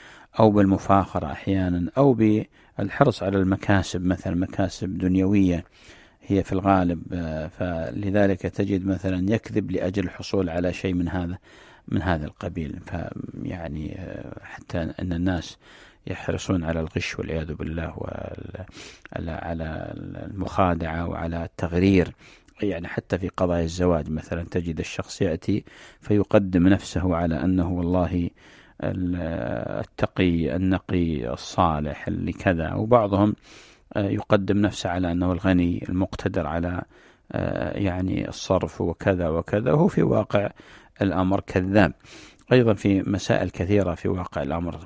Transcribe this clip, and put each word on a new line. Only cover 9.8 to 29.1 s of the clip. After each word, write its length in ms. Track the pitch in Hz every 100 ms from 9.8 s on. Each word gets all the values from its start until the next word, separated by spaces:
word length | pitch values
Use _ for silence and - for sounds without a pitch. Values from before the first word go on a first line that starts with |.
| 92 92
الحصول 460 | 87 - - 98 87
على 220 | 87 87
شيء 220 | 85 98
من 140 | 90 87
هذا، 300 | 92 87 92 - - - - -
من 140 | 98
هذا 240 | 87 82 76
القبيل. 520 | - 92 87 73 90
فيعني، 1200 | - 85 - - - - - 90 80 78 76 -
آه، 460 | 90 - - -
حتى 340 | - - - 87
أن 340 | 80 - 90
الناس 460 | 85 92 87 - - - - - _ -
يحرصون 580 | 90 - 90 - 92
على 160 | 80 82
الغش 380 | 80 85 - -
والعياذ 360 | - 80 78
بالله، 380 | 76 78 80 78 -
وال-، 680 | - - - - - - - - - - -
على، 180 | - 82
على 640 | 78 85 85 80 80 50
المخادعة 1120 | - - - - 95 - - 92 85 82 82 85
وعلى 360 | 80 85 82
التغرير. 640 | 82 - 85 87 98 92 80 - - - _ -
يعني 260 | 104 85 85
حتى 300 | - - 92
في 100 | 92
قضايا 360 | - 90 87
الزواج 460 | 82 90 90 82 78
مثلًا 340 | 78 - 85 85
تجد 280 | 90 85 78
الشخص 440 | - - - -
يأتي 420 | 95 80 - 101 - - - -
فيقدم 680 | - 104 - 107 98 90 92
نفسه 480 | 95 - 85 90 85
على 280 | 87 76
أنه 280 | 87 92 85
والله 580 | 90 87 90 82 90 85 _ - - - -
ال-، 340 | - 95 90